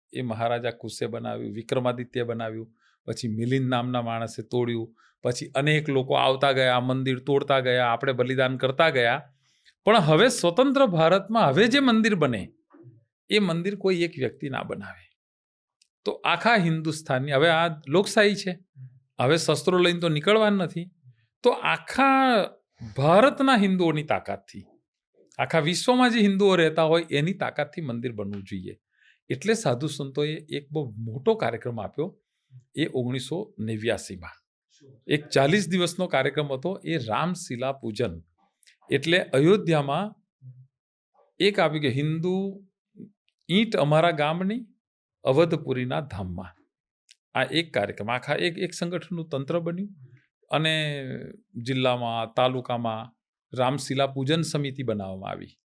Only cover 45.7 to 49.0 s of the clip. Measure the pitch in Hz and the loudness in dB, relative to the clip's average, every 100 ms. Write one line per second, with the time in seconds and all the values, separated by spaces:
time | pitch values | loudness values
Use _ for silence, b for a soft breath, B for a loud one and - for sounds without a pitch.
45.7 | 127 127 147 135 92 92 87 90 _ _ | -4 -2 -4 -6 -8 -8 -10 -12 _ _
46.7 | _ _ _ _ _ _ 127 131 147 165 | _ _ _ _ _ _ -4 -2 -2 -2
47.7 | 117 101 107 104 123 147 147 175 165 170 | -2 -4 -6 -6 -6 -2 -2 -2 -4 -8
48.7 | - 175 175 | -6 -6 -6